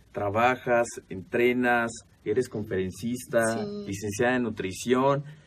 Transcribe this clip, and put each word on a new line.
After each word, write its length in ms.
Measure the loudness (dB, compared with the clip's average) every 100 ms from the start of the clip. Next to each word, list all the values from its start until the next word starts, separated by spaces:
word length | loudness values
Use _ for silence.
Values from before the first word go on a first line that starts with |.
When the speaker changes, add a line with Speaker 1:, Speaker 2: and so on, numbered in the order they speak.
| -14
Speaker 1:
trabajas, 760 | -6 -2 2 2 2 2 2 2 -4 -10
entrenas, 800 | -12 -4 2 4 4 2 2 0 -6 -16 _
eres 260 | -2 0 0
conferencista, 1040 | -4 -4 -2 -2 -4 -6 -6 0 2 2 0
Speaker 2:
Sí. 300 | -4 -6 -8
Speaker 1:
licenciada 480 | -6 -6 0 0 2
en 80 |
nutrición. 800 | -2 -2 -6 -6 0 2 4 2 -2 -14